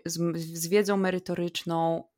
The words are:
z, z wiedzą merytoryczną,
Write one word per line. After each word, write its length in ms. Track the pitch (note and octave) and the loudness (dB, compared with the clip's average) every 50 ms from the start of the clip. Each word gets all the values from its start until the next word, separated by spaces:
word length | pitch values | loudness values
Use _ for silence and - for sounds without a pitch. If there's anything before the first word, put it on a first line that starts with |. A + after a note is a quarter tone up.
| - | -2
z, 320 | E3+ E3 E3 E3+ E3+ D#3+ | -6 -2 0 0 0 -2
z 300 | E3+ D#3+ E3 E3 E3 E3 | -2 -6 -8 -6 -6 -2
wiedzą 300 | E3 G3 G#3 G3+ G3 G3+ | 2 4 4 4 4 2
merytoryczną, 1080 | G3 F#3+ F#3 F#3 F3+ F3+ - F3 F3 F3 F3 - - - F3 E3 E3 E3 E3 E3 - - - _ | 2 2 2 0 -2 -2 -4 -4 -2 -2 -2 -4 -4 -4 -2 0 2 2 2 0 0 -4 -10 _